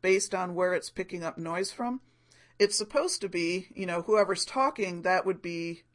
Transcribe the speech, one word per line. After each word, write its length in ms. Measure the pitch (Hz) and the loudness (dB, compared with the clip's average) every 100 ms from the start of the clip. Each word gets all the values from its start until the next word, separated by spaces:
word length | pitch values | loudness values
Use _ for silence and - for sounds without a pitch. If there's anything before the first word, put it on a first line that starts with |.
based 320 | 185 190 196 | 6 4 4
on 220 | 190 180 175 | -2 -2 0
where 180 | 180 | 2
it's 160 | 180 - | 2 -2
picking 340 | - 185 180 | -8 -6 -4
up 140 | 165 - | -6 -6
noise 340 | 165 170 190 | -6 -4 -4
from. 300 | - 240 254 _ _ _ - _ _ | -4 -4 -4 _ _ _ -20 _ _
It's 200 | 202 - | 2 2
supposed 440 | 208 285 349 - | 0 0 0 -2
to 80 | 196 | -4
be, 380 | 175 170 180 180 - | -2 0 -2 -6 -8
you 100 | 190 | -4
know, 180 | 170 | -4
whoever's 420 | 170 214 196 196 - | 2 4 4 2 -2
talking, 580 | 262 269 302 190 175 | 2 0 0 -4 -2
that 220 | 185 185 190 | 2 2 2
would 160 | 180 | -2
be 420 | 170 170 170 165 _ | -4 -6 -6 -8 _